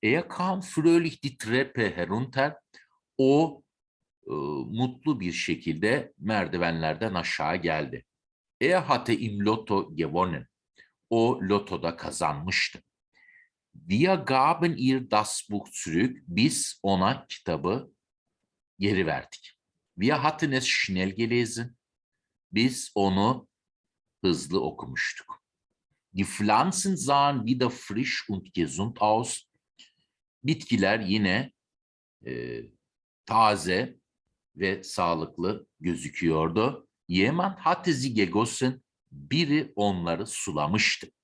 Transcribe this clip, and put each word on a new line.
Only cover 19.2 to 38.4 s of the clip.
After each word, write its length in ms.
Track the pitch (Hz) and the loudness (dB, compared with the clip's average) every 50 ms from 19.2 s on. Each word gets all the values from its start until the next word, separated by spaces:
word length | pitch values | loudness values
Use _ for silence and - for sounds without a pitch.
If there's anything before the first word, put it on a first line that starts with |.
| - - - - _ - _ _ _ _ _ _ _ _ _ - | -6 -10 -20 -20 _ -20 _ _ _ _ _ _ _ _ _ 0
Wir 120 | 95 123 | 2 2
hatten 400 | 151 139 120 151 160 - 165 147 | 2 4 2 0 0 0 -2 0
es 140 | 135 131 127 | 0 0 0
schnell 460 | - - - - - 95 92 92 95 95 | 2 0 0 0 0 0 0 0 -2 0
gelesen, 600 | 101 117 113 120 120 120 113 - 113 120 123 - _ _ _ _ _ _ _ _ _ _ _ _ _ _ _ | -2 -2 0 2 2 0 0 -2 -6 -8 -10 -12 _ _ _ _ _ _ _ _ _ _ _ _ _ _ _
biz 400 | - 107 117 131 127 - - - _ | 0 2 2 2 2 -2 -10 -6 _
onu 520 | 104 98 98 92 95 101 113 131 127 - _ _ _ _ _ _ _ _ _ _ _ _ _ _ _ - | 0 2 2 4 4 4 2 2 0 -4 _ _ _ _ _ _ _ _ _ _ _ _ _ _ _ 0
hızlı 380 | 92 85 76 - 71 85 98 | 0 2 0 -2 -2 -2 -2
okumuştuk. 840 | 62 78 80 - - 64 65 - - - - - - - - - _ _ _ _ _ _ _ _ _ _ _ _ _ _ _ | -2 -2 -6 -8 -12 -10 -6 -4 -4 -4 -6 -8 -14 -16 -18 -18 _ _ _ _ _ _ _ _ _ _ _ _ _ _ _
Die 80 | 95 98 | -4 -4
Pflanzen 720 | - - - 104 104 107 113 139 185 185 - - 196 190 | -4 -2 -2 2 4 4 4 4 2 0 -2 -2 -2 -2
sahen 500 | 156 - 131 143 143 143 143 143 127 107 | -2 0 2 2 4 4 2 2 0 0
wieder 240 | 113 131 127 127 120 | 0 0 2 2 -2
frisch 600 | - - - - 101 110 135 - - - - - | -2 -6 -12 -8 -4 -4 -2 -2 -4 -6 -4 -6
und 180 | 104 95 - - _ | -8 -8 -8 -8 _
gesund 440 | 92 85 71 65 78 98 120 120 - | -2 -2 -2 -2 -4 -4 -4 -2 0
aus. 500 | 104 107 110 113 117 117 - - _ _ _ _ _ _ _ _ - _ _ _ _ _ _ _ _ _ _ _ - | 2 2 2 2 0 -2 -8 -10 _ _ _ _ _ _ _ _ -20 _ _ _ _ _ _ _ _ _ _ _ -2
Bitkiler 560 | 131 160 160 - - 120 104 98 95 107 113 | -2 -2 -2 -2 -2 0 2 4 2 2 0
yine, 520 | 107 90 98 107 104 95 92 110 135 123 _ _ _ _ _ _ _ _ _ _ _ _ _ _ - | 0 0 2 2 4 2 2 2 -2 -4 _ _ _ _ _ _ _ _ _ _ _ _ _ _ -12
e, 360 | 57 64 60 60 62 58 58 57 53 _ _ _ _ _ _ _ _ _ _ _ | -10 -10 -8 -8 -8 -10 -12 -12 -16 _ _ _ _ _ _ _ _ _ _ _
taze 760 | - 113 113 113 107 104 92 78 90 90 95 123 127 - _ _ _ _ _ _ _ _ _ _ _ _ | 0 4 4 6 6 4 2 0 -2 0 0 -2 -4 -8 _ _ _ _ _ _ _ _ _ _ _ _
ve 280 | - 92 95 98 95 95 | -4 -2 -2 -2 -2 -6
sağlıklı 840 | - - - 90 85 85 80 80 78 - - 85 95 107 - - _ _ _ | -10 -4 -2 0 0 0 -2 -4 -8 -6 -4 -4 -4 -4 -4 -8 _ _ _
gözüküyordu. 1080 | - 90 85 76 - 71 - - 90 82 80 78 80 82 82 107 110 131 - - - _ _ _ _ - | -4 -4 -4 -4 -6 -10 -8 -2 0 2 2 2 2 0 2 0 0 0 -2 -6 -16 _ _ _ _ -2
Jemand 480 | 87 90 95 117 151 170 180 196 190 - | 2 2 2 4 2 0 -2 -2 -4 -2
hatte 360 | - 160 180 175 - 180 156 | 0 0 0 2 2 0 0
sie 200 | 127 127 135 117 | 0 0 -2 2
gegossen, 680 | 107 101 87 87 104 | 2 0 2 2 0